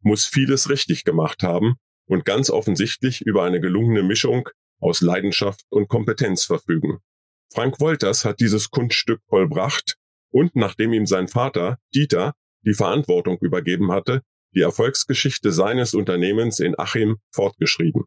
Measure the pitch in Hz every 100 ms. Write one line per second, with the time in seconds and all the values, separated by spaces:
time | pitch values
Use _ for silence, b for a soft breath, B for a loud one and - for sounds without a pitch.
0 | 107 107 - - 135 135 - 139 - 85
1 | - 82 80 - 90 87 110 123 _ _
2 | _ 92 - - 131 - 107 95 107 -
3 | 131 127 - 98 90 90 90 92 117 110
4 | 92 110 127 123 127 - _ _ - 85
5 | 87 90 98 92 101 98 - 104 101 117
6 | 110 107 117 92 - 87 - 82 76 -
7 | _ _ _ _ _ - 120 - 156 156
8 | 98 95 113 - 117 107 104 - 120 -
9 | - 117 _ 101 92 78 95 - - -
10 | _ _ _ - 170 - 104 - 110 113
11 | 107 95 92 120 131 92 87 127 _ 139
12 | 143 110 127 - _ _ 107 107 92 120
13 | 147 87 90 90 87 90 80 90 98 95
14 | - 131 - _ _ 95 78 - 120 -
15 | - 135 139 - 107 85 95 123 120 -
16 | 95 90 90 104 117 - 85 - 95 117
17 | 107 110 _ - 98 - - - 85 90